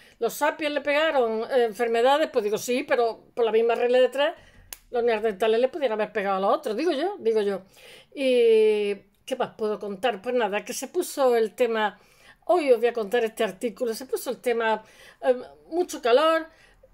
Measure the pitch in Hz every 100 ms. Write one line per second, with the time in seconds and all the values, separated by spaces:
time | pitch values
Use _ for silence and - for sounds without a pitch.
0 | - _ 226 - 294 311 302 294 277 285
1 | 320 285 226 220 233 262 233 208 233 233
2 | 247 285 302 254 208 208 - 247 302 254
3 | 233 - - - 226 220 233 233 240 247
4 | 254 262 294 349 - - - - _ 240
5 | 233 214 220 190 220 226 262 339 262 214
6 | 208 214 196 190 196 302 269 208 330 277
7 | 349 392 220 220 202 190 - - - -
8 | _ - 262 247 233 220 214 214 202 196
9 | - _ - 254 220 - 214 196 202 190
10 | 247 202 240 247 214 208 202 233 262 359
11 | - - 254 233 220 - 240 220 214 -
12 | _ _ - _ - 349 294 226 233 233
13 | 202 240 226 226 220 185 247 196 240 220
14 | 262 427 285 220 254 233 220 214 - -
15 | - - 269 254 - - - 330 - 311
16 | 233 247 320 320 320 _ _ _ _